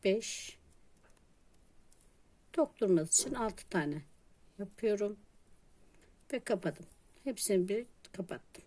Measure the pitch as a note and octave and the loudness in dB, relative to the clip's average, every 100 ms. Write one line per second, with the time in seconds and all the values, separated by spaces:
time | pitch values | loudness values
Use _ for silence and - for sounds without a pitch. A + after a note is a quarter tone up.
0 | G3 G#3 - - - - - - - - | 2 0 -2 -10 -12 -16 -20 -20 -20 -20
1 | - - _ _ - - - - - - | -20 -20 _ _ -20 -20 -20 -20 -20 -20
2 | - _ - _ _ - D4+ - G#3 F3 | -20 _ -20 _ _ 0 0 2 4 4
3 | D#3+ - B3+ B3+ A3 - - F#3 D3 D3 | 4 0 0 -2 -2 -4 -4 -2 0 -4
4 | C#3+ - - _ - - G3 - A3+ G3+ | -10 -20 -20 _ -20 -12 -12 -2 0 0
5 | G#3 G#3 - - _ - - - - - | -2 -4 -16 -20 _ -20 -20 -20 -20 -20
6 | - - _ B3+ - G3+ E3+ C#3+ - - | -20 -20 _ -8 -2 0 0 -6 -14 -20
7 | _ - - A3+ - G3 F3+ G#3 B3 - | _ -10 -8 -4 2 4 4 -2 -6 -18
8 | - - F3+ A#2+ - - | -18 -10 -8 -8 -12 -20